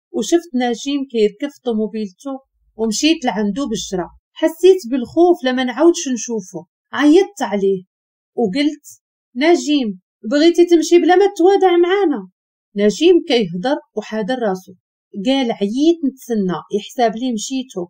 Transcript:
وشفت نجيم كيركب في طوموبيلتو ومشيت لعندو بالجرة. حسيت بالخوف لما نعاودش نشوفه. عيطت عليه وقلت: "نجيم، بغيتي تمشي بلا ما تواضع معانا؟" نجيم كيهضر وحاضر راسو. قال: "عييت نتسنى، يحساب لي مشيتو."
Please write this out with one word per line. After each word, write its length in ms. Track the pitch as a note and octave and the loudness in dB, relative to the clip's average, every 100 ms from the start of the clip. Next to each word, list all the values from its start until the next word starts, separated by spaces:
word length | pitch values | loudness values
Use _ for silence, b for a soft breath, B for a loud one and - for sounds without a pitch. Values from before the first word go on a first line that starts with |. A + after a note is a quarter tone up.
| _ | _
وشفت 380 | E4+ G#3+ E4+ - B3 | -8 -2 -2 -2 -4
نجيم 440 | B3 A#3 C#4 C#4+ C4+ | -4 -4 -6 -6 -4
كيركب 380 | A3+ G#3 G3+ C#4+ | 0 -2 -2 -12
في 80 | - B3 | -8 -6
طوموبيلتو 680 | A3 G#3+ A3 G#3 _ C#4 C4 _ _ _ - | -4 -4 -6 -10 _ -14 -14 _ _ _ -8
ومشيت 500 | A3+ G#3+ D4+ D#4+ B3+ | -6 -2 0 0 -2
لعندو 420 | F#3 G#3 F#3+ C#4 | -2 -2 -4 -4
بالجرة. 420 | A3 - F#3 E3+ _ _ | -6 -6 -8 -8 _ _
حسيت 500 | - D#4+ D#4+ F4+ F#4 A#3 | -4 -4 2 4 4 0
بالخوف 460 | B3+ A#3+ - F4+ E4+ B3+ | -6 -2 2 2 2 0
لما 180 | B3+ | -2
نعاودش 440 | B3 A#3 E4 E4+ C4+ | -2 2 2 2 -2
نشوفه. 520 | A#3+ - A3 F#3 D#3+ F3 _ _ | -6 -6 -8 -8 -14 -16 _ _
عيطت 480 | A#3 D4 E4 G4 - | 0 4 4 2 -4
عليه 420 | B3+ G3+ G3 F#3+ F#3 _ _ _ _ - | -6 -2 0 -2 -6 _ _ _ _ -4
وقلت: 500 | A#3 B3+ D4 D4+ - - _ _ _ B3 | -2 -2 -4 -6 -20 -20 _ _ _ -2
"نجيم، 680 | D#4 F4 C4 D4 A3+ F#3 _ _ A3 | 2 2 2 -2 -2 -8 _ _ -4
بغيتي 340 | C#4+ E4 F4 E4+ | 2 4 4 4
تمشي 340 | E4+ D4+ E4+ | 4 4 2
بلا 160 | D#4+ F#4 | 4 4
ما 100 | G4 G4 | 2 2
تواضع 400 | F4 G4+ F#4 F4 | 2 4 4 2
معانا؟" 520 | F4 G4 F4+ A#3+ F#3 _ _ _ _ G3+ | 2 2 0 -2 -8 _ _ _ _ 0
نجيم 400 | G#3 G#3 E4 E4+ E4 | 0 4 4 4 2
كيهضر 480 | C4 F#3 F3+ B3 D4+ - G#3+ | -2 -2 -4 -4 -4 -6 -12
وحاضر 420 | G#3 A3 G#3+ B3+ | -8 -6 -4 -2
راسو. 340 | A3 F#3 F#3 - _ _ _ G#3 G3 | -4 -4 -10 -20 _ _ _ -6 -2
قال: 260 | C4+ A#3+ | 0 -2
"عييت 480 | - G3+ B3 D#4 E4+ C#4 | -2 -4 0 2 2 -2
نتسنى، 520 | C4 - A3 F#3+ D#3 - G#3 | -6 -6 -2 -2 -4 -6 -8
يحساب 380 | - - A#3 A3 | -6 -2 0 0
لي 180 | B3+ | -6
مشيتو." 540 | A3 - C4 B3+ F#3 F3 | -6 -6 -8 -8 -10 -12